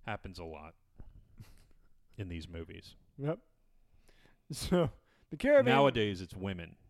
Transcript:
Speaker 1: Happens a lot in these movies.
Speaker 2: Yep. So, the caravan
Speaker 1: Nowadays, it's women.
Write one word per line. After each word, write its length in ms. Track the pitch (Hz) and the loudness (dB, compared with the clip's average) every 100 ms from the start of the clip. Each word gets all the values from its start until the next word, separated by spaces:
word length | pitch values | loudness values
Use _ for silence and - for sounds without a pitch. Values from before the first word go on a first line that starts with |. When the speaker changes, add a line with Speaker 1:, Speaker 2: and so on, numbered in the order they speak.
| - | -8
Speaker 1:
Happens 320 | 104 98 87 | -8 -10 -12
a 60 | |
lot 300 | 82 76 78 _ _ - - - - - - - - - _ - _ - | -12 -12 -16 _ _ -20 -20 -20 -20 -20 -20 -20 -20 -20 _ -20 _ -10
in 100 | 92 | -8
these 200 | 85 80 | -8 -10
movies. 460 | 82 82 90 - - _ - | -12 -12 -14 -18 -20 _ -8
Speaker 2:
Yep. 200 | 143 233 _ _ _ _ _ - - - - _ _ | -6 -6 _ _ _ _ _ -20 -20 -20 -20 _ _
So, 380 | 139 - 180 147 - _ _ _ | -8 0 2 2 -2 _ _ _
the 60 | 156 | -2
caravan 360 | 262 294 247 | 6 6 8
Speaker 1:
Nowadays, 480 | 139 139 117 107 90 | 6 6 4 0 -2
it's 140 | 92 | -8
women. 400 | 95 95 90 85 - | -8 -6 -6 -10 -16